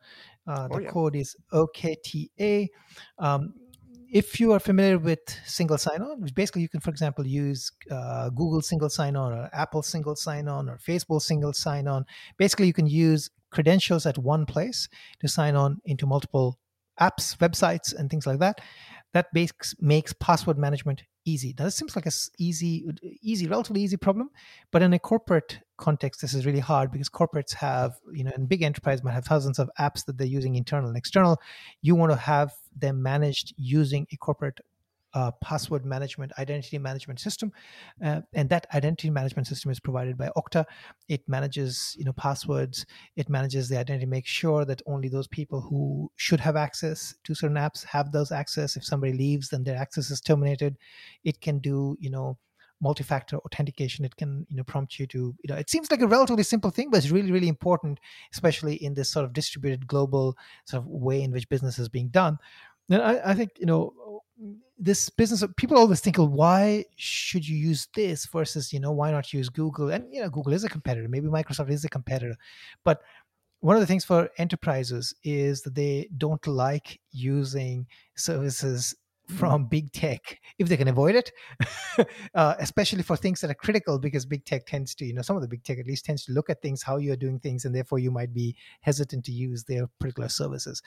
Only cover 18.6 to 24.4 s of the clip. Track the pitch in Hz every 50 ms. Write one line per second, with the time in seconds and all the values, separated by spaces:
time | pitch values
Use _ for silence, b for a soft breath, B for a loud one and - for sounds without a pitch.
18.6 | B B B B B B B B B _ - 180 175 - - 165 170 160 - -
19.6 | - - - - 175 143 151 156 156 - - - - - 175 160 - - 156 139
20.6 | 147 143 147 135 - 147 135 - - _ _ _ _ 165 160 135 131 127 127 123
21.6 | 143 190 - - 320 302 - 196 156 165 - - - - - - 175 175 170 156
22.6 | 170 170 165 165 156 - 175 - - 180 - - - 214 226 202 180 156 196 226
23.6 | 226 - 214 196 208 190 196 180 - 202 196 214 247 285 b b